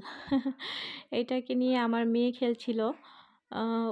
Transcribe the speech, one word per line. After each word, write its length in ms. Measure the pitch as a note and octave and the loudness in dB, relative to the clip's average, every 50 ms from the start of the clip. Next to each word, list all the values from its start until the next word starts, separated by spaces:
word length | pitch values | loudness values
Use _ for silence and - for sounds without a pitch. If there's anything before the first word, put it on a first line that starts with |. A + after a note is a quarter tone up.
| G#3 - - - - | -4 -8 -14 -14 -4
<laughs> 320 | - C#4 C4+ A#3 C4+ C4 - - - - - - - - - - - - | 0 0 2 2 0 -4 -6 -10 -10 -10 -8 -10 -10 -12 -14 -12 -4 -2
এটাকে 400 | A#3 B3 B3 C4 B3+ B3 B3+ B3+ | -2 0 0 -2 -2 -2 0 0
নিয়ে 220 | B3+ B3+ B3+ B3+ B3 | 2 4 4 4 4
আমার 260 | A#3 A3+ A3+ A#3 A#3 | 4 2 2 2 2
মেয়ে 240 | A#3 A3+ A#3+ A#3+ B3 B3 | 2 4 4 2 2 2
খেলছিল। 480 | - C4 A#3+ A#3 A3+ - - A3+ A3+ G#3+ A3+ D4+ - - - - - - _ _ _ _ _ | 0 0 0 0 0 -2 -2 0 0 0 0 -2 -4 -10 -20 -20 -20 -20 _ _ _ _ _
আহ, 380 | - - A3 A3+ A3+ A3+ A3+ A3+ | -6 -4 -2 0 0 0 0 -2